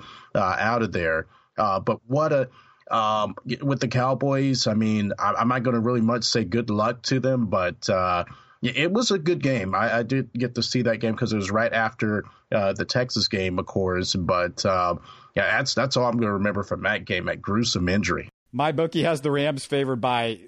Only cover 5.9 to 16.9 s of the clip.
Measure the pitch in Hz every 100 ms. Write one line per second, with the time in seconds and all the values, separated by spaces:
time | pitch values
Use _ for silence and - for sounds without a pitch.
5.9 | 123 110 120 - 120 92 117 117 104 110
6.9 | 123 - 135 127 127 110 95 90 - -
7.9 | 95 92 87 87 - - _ 123 123 165
8.9 | 208 240 196 156 165 135 127 95 92 110
9.9 | 113 117 135 131 120 123 123 117 127 117
10.9 | 113 113 110 113 107 95 110 117 113 113
11.9 | - 110 104 - - _ 110 98 104 92
12.9 | 127 123 - 98 101 95 90 95 101 92
13.9 | 90 95 95 85 90 87 - 101 92 87
14.9 | 87 - - - - 95 110 139 - 135
15.9 | 127 123 117 107 101 104 101 95 78 92